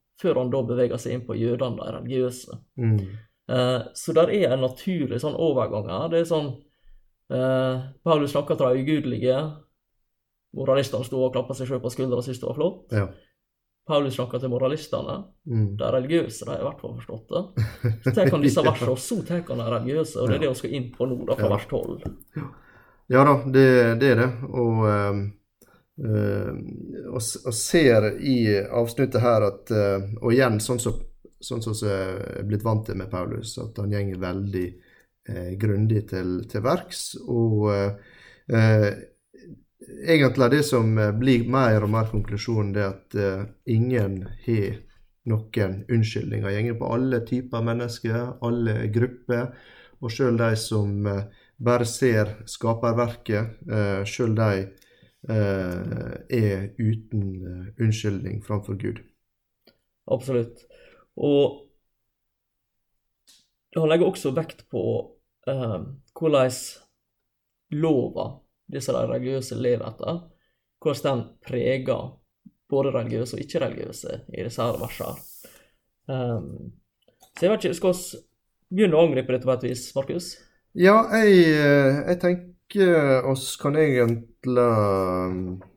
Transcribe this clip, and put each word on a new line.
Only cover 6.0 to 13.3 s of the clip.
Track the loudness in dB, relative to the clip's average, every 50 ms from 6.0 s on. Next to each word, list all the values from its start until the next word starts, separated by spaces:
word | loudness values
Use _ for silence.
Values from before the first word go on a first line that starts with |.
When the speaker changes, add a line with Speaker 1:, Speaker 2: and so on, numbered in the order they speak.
| -2 0
Speaker 1:
Det | 0 0
er | 0 2
sånn, | 0 -2 -2 -4 -8 -10 -14 _ _ _ _ -20 -20 -20 _ _ _ _ _ -6
eh, | -4 -2 0 0 0 0 0 0 -2 -4 -6 -10 -12 _ 0
Paulus | 2 2 2 2 0 -2
snakker | -2 -2 -2 0 0
til | 2 2 2
de | 2 0
ugudelige, | 0 0 0 0 -2 -4 -2 0 0 0 0 -2 -6 -8 -14 -20 _ _ _ _ _ _ _ _ _ _ _ _ _ _ _ _ _ -10
moralistene | -6 -2 0 2 2 0 -2 -4 -6 -6
sto | -4 -2 0 0
og | 0 0
klappet | -2 -4 -4 -6 -8
seg | -6 -6
selv | -6 -4 -6
på | -6 -6
skuldra | -4 -4 -2 -2 -2
og | -2
syntes | -4 -6 -8
det | -6 -6
var | -4 -2
flott. | -2 -2 -2 -4 -8 -4
Speaker 2:
Ja. | -2 -2 -2 -2 -6 -14 _ _